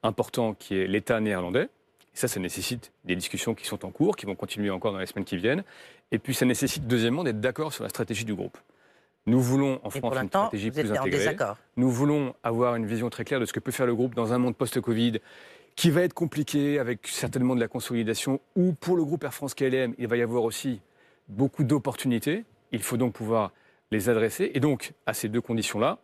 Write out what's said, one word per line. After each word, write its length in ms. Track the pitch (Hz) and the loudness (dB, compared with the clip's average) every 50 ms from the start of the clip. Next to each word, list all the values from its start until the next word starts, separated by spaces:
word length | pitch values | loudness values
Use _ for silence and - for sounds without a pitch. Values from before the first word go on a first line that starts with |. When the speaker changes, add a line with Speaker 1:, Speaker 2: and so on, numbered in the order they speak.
| - | 0
Speaker 1:
important 500 | 113 107 - 113 - - - 120 110 104 | -2 0 0 -2 -2 0 -2 0 0 -2
qui 240 | - - - 101 95 | -6 -6 -4 0 0
est 100 | 95 92 | 0 2
l'État 320 | 95 101 92 - 123 110 | 0 -2 0 2 0 2
néerlandais. 440 | 110 107 101 90 90 87 92 127 180 | 2 0 0 0 -2 0 0 0 0
Et 540 | 277 _ _ _ _ _ _ _ _ _ - | 0 _ _ _ _ _ _ _ _ _ -4
ça, 100 | - 123 | -4 -2
ça 120 | - - | -2 -2
nécessite 520 | 92 87 - - 90 - 123 120 - - _ _ _ | -6 -6 -6 -6 -6 -4 -6 -6 -8 -16 _ _ _
des 100 | - 90 | -4 -4
discussions 400 | 90 90 - - 101 - - 113 | -4 -4 -6 -6 -4 -4 -4 -4
qui 100 | - - | -4 -6
sont 200 | - - 101 - | -10 -8 -8 -10
en 40 | 92 | -12
cours, 260 | - - 151 190 208 | -2 0 2 2 2
qui 120 | - - 98 | 0 -4 -8
vont 80 | 95 | -8
continuer 340 | - - 98 - 107 104 101 | -8 -8 -8 -4 -4 -2 -2
encore 240 | 95 92 - 113 98 | -2 -2 -2 -4 -2
dans 60 | 92 | -2
les 80 | 92 90 | -6 -6
semaines 180 | - 104 95 | -6 -8 -6
qui 100 | - - 87 | -4 -6 -2
viennent. 260 | 85 117 139 180 196 - - - - - - - _ _ | 0 2 0 0 -2 -8 -16 -20 -20 -20 -20 -20 _ _
Et 80 | - 110 | -4 -4
puis, 160 | - - 131 | -2 -2 0
ça 100 | - 131 | 2 2
nécessite, 400 | 127 123 - - 135 - 156 143 | 2 2 2 0 -2 -2 -2 -2
deuxièmement, 380 | 117 123 120 113 117 123 160 180 | 0 2 2 2 2 0 0 0
d'être 160 | 139 110 107 | -2 -2 0
d'accord 320 | 104 127 123 - 156 156 139 | -2 -2 -2 -2 -6 -6 -6
sur 100 | - 110 | -8 -8
la 60 | 104 | -8
stratégie 340 | - - 113 - 117 98 113 | -4 -6 -4 -4 -4 -6 -4
du 120 | 113 104 | -4 -4
groupe. 220 | 90 98 90 _ - _ _ _ _ _ _ _ _ _ _ _ _ _ | -4 -4 -8 _ -14 _ _ _ _ _ _ _ _ _ _ _ _ _
Nous 160 | 107 117 127 | 2 4 4
voulons, 380 | 127 120 131 135 139 139 131 131 - | 4 4 4 2 2 2 0 -2 -6
en 40 | 107 | -8
Speaker 2:
Et 40 | |
Speaker 1:
France, 100 | - 135 | -6 -4
Speaker 2:
pour 100 | 123 117 131 | -2 -2 0
Speaker 1:
une 60 | 131 | 0
Speaker 2:
l'instant, 240 | 127 95 - 190 202 | -2 0 2 2 2
Speaker 1:
stratégie 260 | 220 - 104 98 113 | 2 0 -2 -2 -2
Speaker 2:
vous 100 | 127 151 | -2 0
êtes 60 | 151 | 0
Speaker 1:
plus 60 | 107 107 | 0 0
Speaker 2:
en 60 | 101 | 0
Speaker 1:
intégrée. 160 | - - 92 90 | 0 2 2 2
Speaker 2:
désaccord. 400 | 98 147 170 196 135 104 104 - _ _ _ | 2 2 0 0 -2 -4 -4 -8 _ _ _
Speaker 1:
Nous 140 | - 123 131 | 2 2 2
voulons 460 | 123 117 139 147 147 151 143 127 - _ _ | 4 4 4 4 4 2 0 -2 -6 _ _
avoir 320 | 117 117 117 123 123 120 | -2 2 2 2 2 2
une 100 | 117 113 | 0 0
vision 240 | 104 113 113 120 117 | -2 -2 -2 -2 -2
très 160 | - - 120 | -4 -6 -6
claire 140 | - 143 135 | -2 -2 -2
de 60 | 117 | -2
ce 80 | 104 - | -2 -2
que 60 | 110 | -4
peut 120 | - - | -4 -4
faire 160 | 123 - 135 120 | 0 2 2 2
le 80 | 120 | 4
groupe 180 | 110 123 127 117 | 2 2 0 2
dans 180 | 120 117 107 | 0 0 0
un 60 | 120 123 | 2 2
monde 180 | 123 123 113 | 2 0 0
post-covid, 640 | _ 135 113 - 131 117 - 113 110 117 120 110 110 _ - - - - - - - - _ _ | _ -4 -2 -2 -2 0 0 2 2 2 2 2 0 _ -8 -20 -20 -20 -20 -20 -20 -20 _ _
qui 140 | - - 170 | 4 4 6
va 140 | 147 170 180 | 6 6 4
être 100 | 175 - | 2 2
compliqué, 640 | - 170 156 - 147 147 - - 147 143 143 143 147 | -2 -4 -2 0 -2 -4 0 0 2 2 2 2 2
avec 300 | 127 117 123 104 - - | 0 0 -2 -4 -6 -8
certainement 480 | - - - 117 - 135 123 127 131 | -6 -4 -4 -2 0 2 2 4 4
de 40 | 123 | 2
la 80 | 117 107 | 2 0
consolidation, 720 | - 123 110 - 127 117 113 107 113 - - 139 135 143 _ _ _ | -2 -6 -6 -2 -2 0 0 0 0 -2 0 0 -2 -2 _ _ _
où 180 | 190 180 185 170 | 2 4 4 2
pour 220 | - - 170 180 | 0 0 2 2
le 80 | 175 160 | 2 4
groupe 200 | 143 160 160 151 | 2 0 -2 -4
Air 100 | 143 - | -6 -8
France 220 | - 143 135 - | -6 -8 -8 -2
K 80 | - 139 | 0 0
L 100 | 131 127 | 2 2
M, 220 | 131 131 120 117 - | 2 2 0 -2 -4
il 100 | 123 110 | -2 0
va 100 | 120 120 | 2 2
y 40 | |
avoir 220 | 120 113 117 123 113 | 2 2 2 2 2
aussi 380 | 113 110 - - 139 123 104 - _ _ _ _ _ _ _ _ - | 0 -2 -2 -4 -4 -4 -4 -8 _ _ _ _ _ _ _ _ -12
beaucoup 360 | 101 101 135 135 - - 156 | 0 2 2 2 2 0 2
d'opportunités. 840 | 120 151 147 113 139 127 - - 135 120 113 - 143 156 208 226 _ _ _ _ _ | 2 2 2 2 -2 -6 -2 0 0 0 2 2 0 -2 -2 -4 _ _ _ _ _
Il 120 | - 113 - | -6 -6 -4
faut 140 | - 127 117 | -2 0 0
donc 160 | 127 123 104 | 0 0 0
pouvoir 380 | - 113 107 117 113 104 92 - _ _ _ _ _ _ _ | -4 -2 0 2 2 2 0 -4 _ _ _ _ _ _ _
les 180 | - 107 92 117 | -2 0 2 4
adresser. 440 | 120 110 110 110 - - 185 - - | 4 4 4 0 0 0 -2 -2 0
Et 60 | 139 | 2
donc, 340 | 127 151 139 117 - - - _ _ - | 2 2 2 0 -4 -12 -14 _ _ -6
à 80 | 113 | -4
ces 140 | - - 110 | -4 -4 -2
deux 120 | 107 120 | -2 -2
conditions-là 560 | - - 117 113 104 - - 104 113 143 202 - | -2 0 -2 -2 -2 -2 0 0 0 0 0 -4